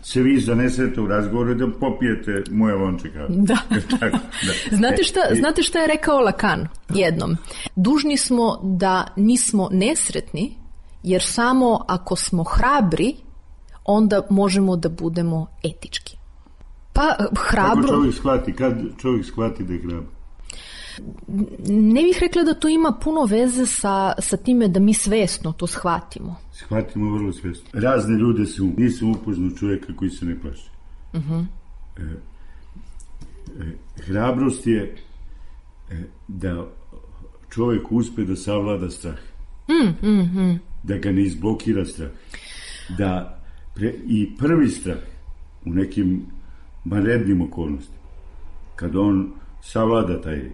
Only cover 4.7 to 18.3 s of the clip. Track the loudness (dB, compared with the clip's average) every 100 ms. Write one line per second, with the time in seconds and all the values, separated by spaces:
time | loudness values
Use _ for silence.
4.7 | 2 4 4 2 2 2 4 4 2 2
5.7 | 2 2 2 4 4 4 4 2 0 -2
6.7 | -8 -2 2 4 2 0 -2 -4 -10 -6
7.7 | 2 4 4 4 0 2 4 4 2 0
8.7 | 2 4 2 0 2 4 6 4 2 2
9.7 | 2 2 2 -2 -4 -6 -4 -4 -6 -14
10.7 | -16 -16 -10 0 2 2 2 4 4 4
11.7 | 2 0 -4 0 -2 0 0 2 4 4
12.7 | 4 4 4 0 0 -12 -20 -20 -20 -20
13.7 | -10 0 4 6 4 4 2 4 4 2
14.7 | 2 -2 -2 -4 -2 0 -2 -4 -6 -8
15.7 | -8 -12 -12 -12 -18 -20 -20 -20 -20 -20
16.7 | -20 -2 2 2 2 0 0 2 4 6
17.7 | 4 4 4 2 2 2